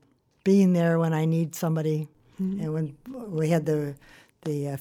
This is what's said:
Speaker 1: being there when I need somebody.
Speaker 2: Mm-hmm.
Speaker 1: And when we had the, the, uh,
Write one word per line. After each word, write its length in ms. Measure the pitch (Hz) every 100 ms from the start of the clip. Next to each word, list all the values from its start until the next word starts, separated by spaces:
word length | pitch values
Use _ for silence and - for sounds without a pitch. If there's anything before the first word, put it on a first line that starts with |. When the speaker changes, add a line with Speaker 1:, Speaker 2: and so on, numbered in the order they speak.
| _ _ _ _
Speaker 1:
being 300 | 196 196 190
there 260 | 175 170 165
when 140 | 165
I 100 | 156
need 300 | 160 165 165
somebody. 540 | - 165 160 156 156 151 _ _ -
Speaker 2:
Mm-hmm. 180 | 190 196
Speaker 1:
And 120 | 160
when 220 | 156 156 - - 262 220
we 200 | 160 156
had 160 | 165 151
the, 280 | 151 143 139 - - _ _
the, 280 | 160 147 143
uh, 60 | 139